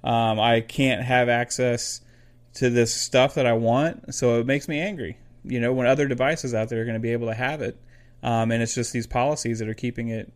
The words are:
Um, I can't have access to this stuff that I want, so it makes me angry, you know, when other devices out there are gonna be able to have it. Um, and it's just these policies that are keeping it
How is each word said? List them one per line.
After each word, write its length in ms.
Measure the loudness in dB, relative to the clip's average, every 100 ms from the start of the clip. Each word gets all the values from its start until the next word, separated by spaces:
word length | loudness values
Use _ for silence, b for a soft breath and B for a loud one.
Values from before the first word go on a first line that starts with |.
Um, 360 | 0 0 2 2
I 220 | 4 2
can't 420 | 0 0 0 0
have 260 | 2 2 4
access 720 | 0 0 0 0 0 -4 -10 b b b b -20 0
to 140 | 2
this 240 | 4 2
stuff 420 | 0 2 4 4 2
that 100 | 2
I 80 |
want, 600 | 2 2 2 0 -4 -12
so 260 | 0 2 2
it 60 | 2
makes 220 | -2 -2
me 120 | -4
angry, 380 | -4 -6 -10 -10 -18 -18
you 160 | -6 -2
know, 120 | 0
when 140 | 2 4
other 220 | 4 2
devices 460 | 2 0 0 -2
out 160 | -2 -2
there 120 | -2
are 40 | -2
gonna 140 | -2
be 120 | -2
able 160 | -2 -2
to 60 |
have 280 | -4 -4 -4
it. 160 | -8 -8 b b b b
Um, 280 | -2 0 2
and 120 | 2
it's 100 | 0
just 180 | -2 -4
these 160 | -4 -4
policies 520 | 0 0 0 -4 -4
that 100 | -6
are 40 |
keeping 360 | -4 -6 -6 -6
it 220 | -6 -10